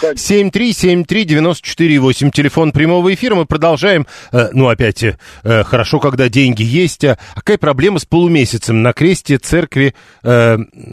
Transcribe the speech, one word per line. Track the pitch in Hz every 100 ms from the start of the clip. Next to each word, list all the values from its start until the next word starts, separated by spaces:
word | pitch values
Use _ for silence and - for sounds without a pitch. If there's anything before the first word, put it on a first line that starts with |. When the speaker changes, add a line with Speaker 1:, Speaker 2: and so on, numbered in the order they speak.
Speaker 1:
Конечно. | 160 139
Speaker 2:
Семь | - 202 196
три | 196 240
семь | 196 185 180 165
три | 208
девяносто | 185 151 165 160 -
четыре | - 165 147
восемь. | 131 127 143
Телефон | - 143 - 160
прямого | - 160 175 180
эфира. | 190 247 196
Мы | 156
продолжаем. | 156 165 147 190 175 - - -
Э, | 123 113
ну, | 135 127
опять, | 113 113 -
э, | 117 - - - 104 113
хорошо, | 101 123 110 156
когда | 143 127 127
деньги | 131 131 110
есть. | 113 151 175 - 143
А | - - -
какая | - 208
проблема | 151 135 180 185
с | -
полумесяцем | 165 175 160 123 113 - 113
на | 120
кресте | - 165 185 - 139
церкви, | - 165 160 135 139 - - _
э, | 117 120 117 113 113 - -